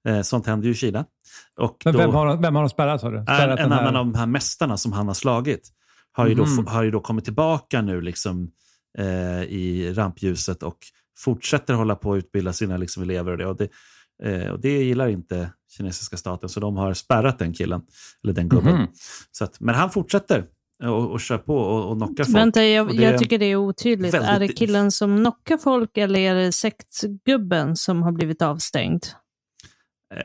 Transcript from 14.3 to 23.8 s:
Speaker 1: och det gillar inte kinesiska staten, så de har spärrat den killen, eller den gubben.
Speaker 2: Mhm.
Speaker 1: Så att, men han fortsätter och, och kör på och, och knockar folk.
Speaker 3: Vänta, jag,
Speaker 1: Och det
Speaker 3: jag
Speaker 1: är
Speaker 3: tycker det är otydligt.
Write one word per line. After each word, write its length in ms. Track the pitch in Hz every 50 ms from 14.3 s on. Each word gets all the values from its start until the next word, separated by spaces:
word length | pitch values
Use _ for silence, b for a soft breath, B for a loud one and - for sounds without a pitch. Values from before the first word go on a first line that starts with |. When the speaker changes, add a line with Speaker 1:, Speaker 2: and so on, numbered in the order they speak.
| 95 90 - -
Speaker 1:
och 100 | - -
det 240 | 117 139 143 139 135
gillar 240 | 127 123 127 135 113
inte 420 | 104 90 85 - 92 90 87 87 - _ _ _ -
kinesiska 400 | - 104 92 87 - - - -
staten, 320 | 92 - 92 92 90 - 92
så 120 | - -
de 160 | 104 104 101
har 180 | 95 98 95 95
spärrat 440 | - - - 127 110 113 135 127 -
den 140 | 90 85
killen, 300 | 85 - 90 87 87 87 - B B B B B B B -
eller 80 | 107
den 160 | 90 95 87 85
gubben. 260 | - 123 - 147 180
Speaker 2:
Mhm. 120 | 160 107 87 B B B B B B B B
Speaker 1:
Så 120 | - - 107
att, 160 | 95 - -
men 140 | 107 117 117
han 160 | 127 175 185
fortsätter 540 | - 202 170 - - 202 190 - 190 113 87 - _ _ _ _ _ _
och, 280 | - 120 113 110 120 -
och 100 | - 117
kör 180 | - - 127 107
på 180 | - - 151
och, 340 | 135 113 95 110 110 101 95
och 80 | 113 110
knockar 260 | 110 - 285 - 143
folk. 120 | 254 226
Speaker 3:
Vänta, 280 | 208 226 226 220 226 220
jag, 240 | 214 214 214 214 214
Speaker 1:
Och 80 | -
det 60 | 226
Speaker 3:
jag 120 | 220 - -
Speaker 1:
är 40 | 247
Speaker 3:
tycker 200 | 240 240 233 214
det 80 | 208
är 100 | 202 98
otydligt. 580 | 98 101 - - -